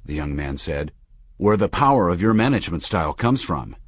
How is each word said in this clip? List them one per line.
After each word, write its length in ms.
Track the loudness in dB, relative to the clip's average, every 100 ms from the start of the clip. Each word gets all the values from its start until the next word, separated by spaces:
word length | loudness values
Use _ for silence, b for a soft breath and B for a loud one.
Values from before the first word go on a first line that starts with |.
| -10
the 80 |
young 220 | -6 -4 -4
man 220 | -6 -6
said, 340 | -6 -6 -6 -12 _ -20 -20 -2
"where 200 | 2 2
the 100 | 2
power 420 | 2 4 4 4
of 120 | 2
your 120 | 2 4
management 480 | 2 0 -2 -4
style 300 | -2 -2 -2
comes 280 | -2 0 0
from. 340 | -2 -6 -6 -14